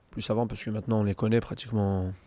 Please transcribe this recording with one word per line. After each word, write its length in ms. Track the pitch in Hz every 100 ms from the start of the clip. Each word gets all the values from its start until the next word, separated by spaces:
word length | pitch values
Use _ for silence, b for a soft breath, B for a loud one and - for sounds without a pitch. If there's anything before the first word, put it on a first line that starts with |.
| _
Plus 180 | - -
avant, 160 | 110 117
parce 160 | 101
que 80 | -
maintenant, 300 | 107 101 110
on 20 |
les 100 | 104 98
connaît 240 | 110 117
pratiquement. 720 | - - - 113 101 95 92 95